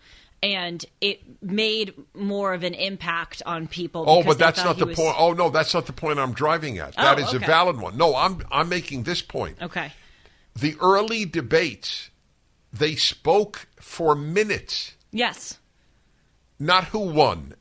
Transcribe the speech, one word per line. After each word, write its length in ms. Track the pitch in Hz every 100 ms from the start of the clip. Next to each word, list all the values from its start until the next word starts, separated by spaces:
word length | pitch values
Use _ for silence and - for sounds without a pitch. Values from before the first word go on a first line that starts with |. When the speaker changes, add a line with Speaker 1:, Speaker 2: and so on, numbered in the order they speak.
| _ - _ _
Speaker 1:
and 420 | 196 196 175 170 - _
it 220 | 202 196 - -
made 500 | 196 208 220 220 208 - - -
more 400 | 202 202 196 180
of 80 |
an 100 | 180
impact 720 | 175 190 190 165 165 165 - -
on 220 | 170 160
people 380 | 170 170 175 156
Speaker 2:
Oh, 140 | 180
Speaker 1:
because 40 | 156
Speaker 2:
but 140 | 139
Speaker 1:
they 60 | 165
Speaker 2:
that's 120 | 165
Speaker 1:
thought 60 | 180
Speaker 2:
not 100 | 170
Speaker 1:
he 20 |
Speaker 2:
the 60 | 170
Speaker 1:
was 80 | 165
Speaker 2:
point. 200 | 160 -
Oh, 140 | 170
no, 180 | 175 175
that's 220 | 151 156 175
not 100 | -
the 80 |
point 240 | 139 160 143
I'm 160 | 131
driving 460 | 113 151 165 151 101
at. 160 | 71 -
That 240 | 135 143
Speaker 1:
Oh, 20 |
Speaker 2:
is 60 | 123 131
Speaker 1:
okay. 80 |
Speaker 2:
a 40 | -
valid 320 | 165 180 139
one. 180 | 87 110
No, 180 | 165 131
I'm, 260 | 170 180 -
I'm 180 | 139 165
making 340 | 180 - 135
this 180 | 110 -
point. 400 | - - 98 -
Speaker 1:
Okay. 300 | 165 180 147 - _ _ _ _ _ -
Speaker 2:
The 200 | 147 156
early 440 | 180 196 220 226 196
debates, 840 | 165 117 156 175 101 - - - _ _ _ _ _ _
they 220 | 104 151 151
spoke 720 | - - 147 190 208 - - _
for 360 | - - 165 147
minutes. 800 | 147 180 214 147 - - - - _
Speaker 1:
Yes. 480 | 214 208 180 - - _ _ _ _ _ _ _ _ _ -
Speaker 2:
Not 280 | 147 185 -
who 140 | 220
won. 540 | 190 156 135 85 69 -